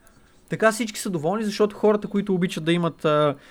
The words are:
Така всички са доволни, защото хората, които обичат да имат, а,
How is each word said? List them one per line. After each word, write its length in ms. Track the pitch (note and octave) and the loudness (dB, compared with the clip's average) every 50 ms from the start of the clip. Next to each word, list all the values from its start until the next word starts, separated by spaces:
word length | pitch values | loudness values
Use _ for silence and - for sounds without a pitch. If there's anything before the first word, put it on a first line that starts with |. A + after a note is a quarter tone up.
| _ - _ _ _ _ _ _ _ - | _ -20 _ _ _ _ _ _ _ -8
Така 220 | E3 - G#3 A3 | -2 0 2 2
всички 280 | G#3+ A3 A#3 G#3+ - - | 2 0 -4 -6 -6 -8
са 100 | - G#3+ | -6 -4
доволни, 340 | F3+ D#3 C#3+ E3+ G3+ A3+ A3 | -4 -2 -2 -2 -2 -2 -2
защото 320 | G3+ G#3 - G#3+ G#3 - | -2 0 0 0 0 0
хората, 320 | - - G#3 G#3+ G#3 G#3 | 2 2 2 2 2 0
които 260 | G#3 - G3+ G3+ G3+ F#3 | -4 -4 -2 0 0 0
обичат 280 | F3 F#3 F3+ - F3 D#3 | 0 0 -2 -2 -2 -2
да 100 | E3 E3+ | 0 0
имат, 320 | F3 E3+ E3 - - - | 2 0 -2 -2 -2 0
а, 300 | D#3 D3+ D3 D3+ D3 C3+ - - - | 2 2 4 2 2 0 -2 -8 -20